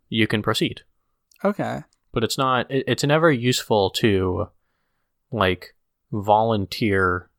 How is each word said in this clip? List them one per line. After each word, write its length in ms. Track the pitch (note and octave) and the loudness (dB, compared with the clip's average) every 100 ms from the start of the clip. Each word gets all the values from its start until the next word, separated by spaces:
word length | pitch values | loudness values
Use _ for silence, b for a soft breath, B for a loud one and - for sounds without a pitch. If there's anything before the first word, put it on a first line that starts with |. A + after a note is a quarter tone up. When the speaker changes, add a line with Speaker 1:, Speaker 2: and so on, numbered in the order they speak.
| _ | _
Speaker 1:
you 160 | A2 A2 | 0 0
can 160 | A2 | 0
proceed. 400 | G#2+ A2 B2+ - - _ _ _ _ _ | -2 -2 -2 -4 -16 _ _ _ _ _
Speaker 2:
Okay. 360 | G3+ G#3 A#2 C3 - _ _ | -4 -2 -4 -6 -10 _ _
Speaker 1:
But 120 | B2 | -4
it's 120 | A2 - | -2 0
not, 320 | C3+ B2+ C3+ | 0 0 0
it, 140 | C3+ B2+ | -4 -2
it's 180 | A#2+ | -2
never 260 | C#3+ D3+ E3 | 0 2 4
useful 560 | C3 A#2+ - - A2 F#2+ | 2 0 -2 0 2 2
to, 580 | - A#2 G2 F#2 F2+ F2+ _ _ _ _ _ _ _ _ | 0 2 2 0 -2 -6 _ _ _ _ _ _ _ _
like, 420 | A#2 F#2 F2+ - _ _ _ _ | -2 0 0 -6 _ _ _ _
volunteer 1160 | A2 G2+ G#2+ A2+ A2 F#2+ - A2+ G2 F#2 F2+ - | -6 2 2 2 -2 -4 -4 0 2 0 -2 -6